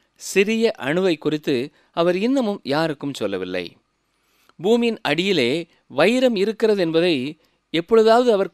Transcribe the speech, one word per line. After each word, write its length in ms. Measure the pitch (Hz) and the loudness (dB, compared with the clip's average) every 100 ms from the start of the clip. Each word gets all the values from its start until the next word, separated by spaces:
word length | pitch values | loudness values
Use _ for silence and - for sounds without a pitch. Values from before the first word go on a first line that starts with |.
| _ _ | _ _
சிறிய 580 | - 190 202 226 226 - | -4 0 0 2 0 -2
அணுவை 400 | 131 170 190 156 | -2 0 0 -2
குறித்து 540 | 151 151 156 127 143 _ _ | -2 -4 -2 -4 -4 _ _
அவர் 260 | - 175 180 | -2 0 0
இன்னமும் 420 | 226 277 220 202 | 0 0 -2 -4
யாருக்கும் 500 | - 143 160 139 139 | -4 -2 -2 -4 -8
சொல்லவில்லை. 640 | 131 104 92 92 90 87 _ _ _ _ _ _ _ _ - | -6 -6 -6 -6 -8 -8 _ _ _ _ _ _ _ _ -6
பூமியின் 420 | 175 240 233 220 | 0 2 0 -2
அடியிலே 680 | 135 151 190 165 120 156 165 _ - | -4 -2 0 0 0 -2 -6 _ -8
வைரம் 480 | 123 180 247 254 214 | 0 2 4 2 0
இருக்கிறது 460 | 202 214 220 202 | -2 -2 0 0
என்பதை 560 | 165 160 180 147 131 156 _ _ _ | 0 0 2 0 -4 -10 _ _ _
எப்பொழுதாவது 640 | 160 170 226 220 226 247 | -6 2 4 6 4 4
அவர் 180 | 202 190 | 2 0